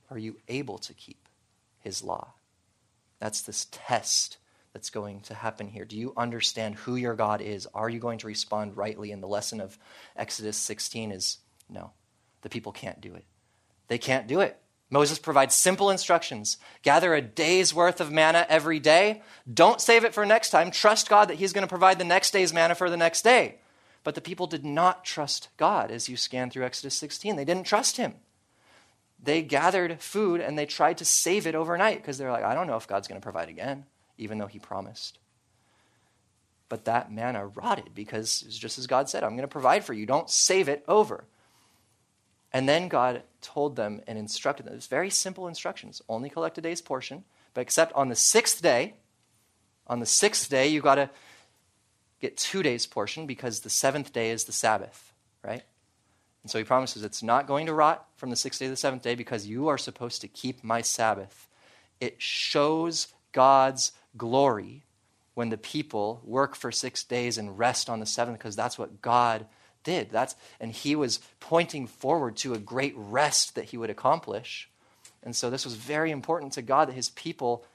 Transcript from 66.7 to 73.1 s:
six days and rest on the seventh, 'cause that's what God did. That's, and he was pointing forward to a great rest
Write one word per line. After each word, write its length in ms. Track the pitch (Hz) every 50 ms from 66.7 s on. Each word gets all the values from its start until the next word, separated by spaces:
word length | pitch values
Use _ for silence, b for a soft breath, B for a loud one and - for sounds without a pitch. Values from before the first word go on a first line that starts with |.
six 320 | 117 - - 127 - - -
days 360 | - 123 123 120 123 110 113
and 180 | 104 101 95
rest 320 | 98 117 123 123 - - -
on 100 | 117 110
the 60 | 107
seventh, 340 | 107 - - 120 120 117 107
'cause 160 | - 113 98
that's 220 | 113 113 123 -
what 240 | - 113 - 101 101
God 460 | - 120 120 123 120 117 113 107 107 b b b b b b b -
did. 280 | 156 180 165 107 -
That's, 220 | 107 110 131 - - B B B B B
and 100 | 113 113
he 240 | 110 - - 139 147
was 240 | 151 143 120 107 - b b b _
pointing 460 | - - 160 165 175 170 - 147 127
forward 500 | 107 - _ - 131 160 165 139 117 107
to 160 | - - 135 120
a 40 |
great 360 | 107 101 101 120 127 135 143 -
rest 580 | 123 104 101